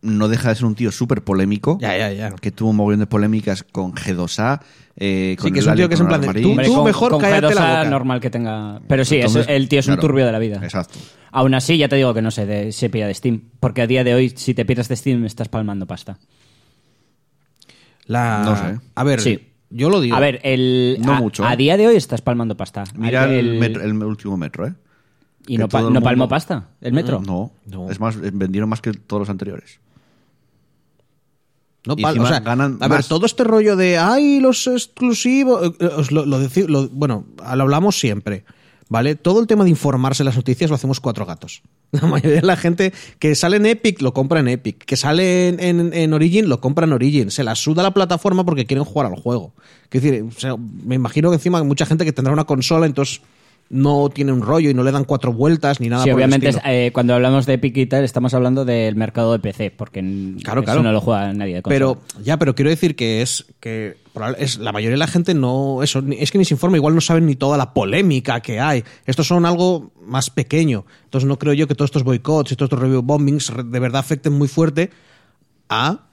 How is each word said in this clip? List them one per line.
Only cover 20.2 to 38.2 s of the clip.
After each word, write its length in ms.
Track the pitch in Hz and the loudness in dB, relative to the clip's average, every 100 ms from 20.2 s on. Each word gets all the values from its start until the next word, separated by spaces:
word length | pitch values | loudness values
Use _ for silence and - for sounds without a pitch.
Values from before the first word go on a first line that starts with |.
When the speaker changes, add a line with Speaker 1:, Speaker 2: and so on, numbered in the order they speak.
Speaker 3:
ver, 200 | 143 123 | 2 0
el, 540 | 139 127 127 127 123 127 | -2 0 2 2 2 0
Speaker 1:
No 80 | 120 | 2
Speaker 3:
a, 80 | 139 | 2
Speaker 1:
mucho, 240 | 113 - | 0 -2
Speaker 3:
a 80 | 107 | -2
Speaker 1:
¿eh? 40 | 123 | 2
Speaker 3:
día 180 | 139 190 | 2 4
de 100 | 220 | 6
hoy 80 | 226 | 4
estás 260 | 139 117 | 2 -4
palmando 340 | - 120 117 104 | -2 -2 -2 -6
pasta. 280 | 98 - 101 - | -8 -10 -12 -6
Speaker 1:
Mira 280 | 113 127 135 | -2 2 2
Speaker 3:
El, 200 | 131 120 | 2 0
Speaker 1:
el... 120 | 113 | 0
Metro, 240 | 117 110 | 0 0
el 100 | 104 107 | -2 -2
último 340 | 107 107 104 95 | -4 -6 -6 -6
metro, 280 | 78 - 104 | -6 -6 -8
¿eh? 80 | 180 _ _ _ _ _ _ - | -10 _ _ _ _ _ _ -6
Speaker 3:
¿Y 100 | 117 | -2
Speaker 1:
Que 20 | |
Speaker 3:
no 100 | 104 | 0
pa-, 100 | - | 0
Speaker 1:
todo 80 | 113 | 2
el 60 | |
Speaker 3:
no 60 | 127 | 2
palmó 200 | 120 123 | 4 2
Speaker 1:
mundo 60 | 127 | 2
Speaker 3:
pasta 380 | 135 - 151 95 _ | 0 -4 -8 -8 _
el 120 | 123 | -4
metro? 260 | 127 233 117 | -2 -2 -4
Speaker 1:
No. 320 | 95 110 101 _ - | -4 -6 -6 _ -20
Speaker 2:
No. 240 | 95 92 | -14 -10
Speaker 1:
Es 100 | 98 | -6
más, 160 | 110 110 | -6 -6
eh, 140 | 92 | -8
vendieron 360 | 98 95 95 110 | -6 -4 -2 -4
más 100 | 110 | -4
que 120 | - | -6
todos 260 | 104 _ 104 | -8 _ -8
los 80 | 98 | -6
anteriores. 520 | 95 98 85 - - _ _ _ _ _ _ _ _ _ _ _ _ _ _ _ _ _ _ _ _ - | -8 -10 -12 -18 -20 _ _ _ _ _ _ _ _ _ _ _ _ _ _ _ _ _ _ _ _ -6
Speaker 2:
No 80 | 151 | -2
Speaker 1:
Y 60 | |
Speaker 2:
pal-, 80 | 151 143 | 0 2
Speaker 1:
encima 80 | |
Speaker 2:
o 40 | 117 | 2
sea, 120 | 156 | 2
Speaker 1:
ganan 380 | 110 120 139 123 | 0 0 0 0
Speaker 2:
a 80 | 139 | 0
ver, 100 | 147 | 0
Speaker 1:
más. 100 | 135 | 0
Speaker 2:
todo 160 | 165 | 0
este 200 | 220 - | 0 0
rollo 320 | 233 220 214 196 | 2 4 4 4
de, 220 | 185 175 | 4 4
"Ay, 420 | 170 254 294 277 | 4 4 4 4
los 260 | 262 247 - | 4 2 0
exclusivos", 1040 | 247 - - 247 226 247 262 269 233 170 | -2 -4 -2 0 2 2 2 4 2 2
eh, 40 | 170 | 0
eh, 100 | 175 147 | -2 0
os 140 | 139 | 0
lo, 160 | 147 147 | 0 2
lo 140 | 135 | 0
deci-, 260 | 131 151 185 | 0 0 2
lo, 220 | 143 135 | 2 0
bueno, 360 | 135 143 110 - - | -2 -2 -2 -6 -18
lo 240 | 113 131 | -6 0
hablamos 360 | 135 143 196 196 | 2 4 2 0
siempre, 460 | 131 104 | -2 -2